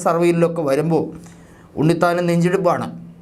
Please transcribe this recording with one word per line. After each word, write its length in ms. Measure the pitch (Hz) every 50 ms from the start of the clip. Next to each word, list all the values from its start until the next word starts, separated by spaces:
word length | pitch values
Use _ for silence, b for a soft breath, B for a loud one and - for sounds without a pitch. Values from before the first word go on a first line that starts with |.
| -
survey-യിലൊക്കെ 560 | 185 165 170 175 170 170 170 170 165 165 170
വരുമ്പോൾ 420 | 156 135 135 147 151 170 165 135 82 80 B B B B B B B B B B B B -
ഉണ്ണിത്താന് 520 | - 143 165 170 165 175 175 175 180 175 170
നെഞ്ചിടിപ്പാണ്. 800 | 170 170 170 180 185 185 175 170 147 123 113 - - - - - - -